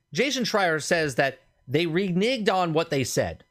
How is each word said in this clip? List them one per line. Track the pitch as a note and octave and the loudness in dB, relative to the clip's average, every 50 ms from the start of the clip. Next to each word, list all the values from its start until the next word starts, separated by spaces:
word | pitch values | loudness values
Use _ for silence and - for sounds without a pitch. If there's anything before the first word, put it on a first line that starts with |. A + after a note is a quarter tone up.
| _ _ | _ _
Jason | - D#3+ A#3+ D4 B3 C4 A3+ | -4 -2 -2 -2 -2 -2 -2
Schreier | - - G#3 F#3+ E3+ D#3+ D3+ | -2 0 0 2 0 0 -2
says | - - F3+ E3 D#3 D3 B2 | 0 0 0 0 0 0 0
that | - C#3+ C3+ - - _ _ _ _ _ | 0 0 0 -2 -6 _ _ _ _ _
they | - B2+ D#3 F3 | -2 0 0 0
reneged | E3+ D#3 F3+ G3+ F#3+ E3+ F3+ G3+ A#3+ C4+ B3 G3+ G#3+ | 2 0 0 0 0 0 2 2 2 0 0 0 0
on | G3 F#3+ F3+ E3+ D#3 | 2 2 0 2 0
what | D#3+ E3 - | 0 0 0
they | D3+ C#3 B2+ | 0 -2 -2
said. | - - C#3+ A2+ E2+ E2 - _ _ | 0 0 0 -2 -2 -4 -10 _ _